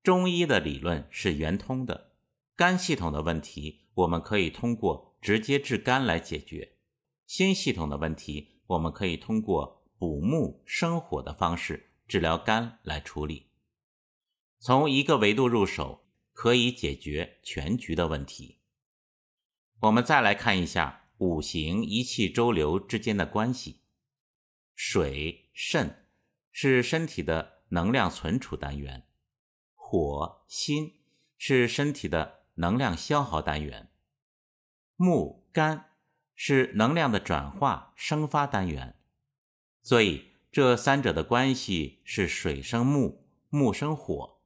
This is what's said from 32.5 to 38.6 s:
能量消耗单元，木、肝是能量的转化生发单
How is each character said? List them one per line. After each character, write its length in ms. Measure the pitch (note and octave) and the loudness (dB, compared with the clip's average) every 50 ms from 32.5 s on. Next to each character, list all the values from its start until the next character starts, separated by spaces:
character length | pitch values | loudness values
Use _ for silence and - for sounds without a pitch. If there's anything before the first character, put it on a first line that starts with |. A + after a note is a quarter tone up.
| _ | _
能 220 | - E2+ E2+ G#2 | -2 0 0 2
量 200 | B2+ C3+ A2 E2+ | 2 0 0 -2
消 260 | D#2 - - D3 D3 C#3 | -4 -2 0 0 0 0
耗 180 | A#2 - D#2 | 0 -2 -4
单 220 | D2+ D#2+ D2+ D2+ D2+ | -2 -2 -4 -4 -6
元， 280 | C#2+ B1+ - - _ _ _ _ _ _ _ _ _ _ _ _ _ _ _ _ _ _ _ _ _ _ | -8 -12 -14 -20 _ _ _ _ _ _ _ _ _ _ _ _ _ _ _ _ _ _ _ _ _ _
木、 520 | - F3+ F3+ E3+ A#2 D#2 - - _ _ _ - | 2 4 4 6 4 2 -2 -6 _ _ _ 0
肝 380 | E3 D#3 D#3 D#3+ C#3+ - _ _ _ _ _ _ _ _ _ _ | 2 2 2 0 -4 -10 _ _ _ _ _ _ _ _ _ _
是 360 | - - - C#3 C3+ B2 - - | -8 0 4 4 4 4 2 2
能 200 | G#2 A2 B2+ D#3 | 2 2 4 4
量 160 | E3+ D#3 C3 | 2 2 2
的 80 | G#2+ F#2+ | 0 0
转 320 | - - F2+ C#2+ C#2 C#2 | 0 0 -2 -2 -2 -6
化 420 | - - C#3+ C3 F#2+ C#2 - _ _ | -4 -2 0 0 0 -2 -8 _ _
生 320 | - - - D#3 D3+ D3+ | -10 -4 -2 0 0 0
发 200 | C#3 - D3+ C#3+ | 0 0 0 0
单 200 | - - G2+ | 0 0 -2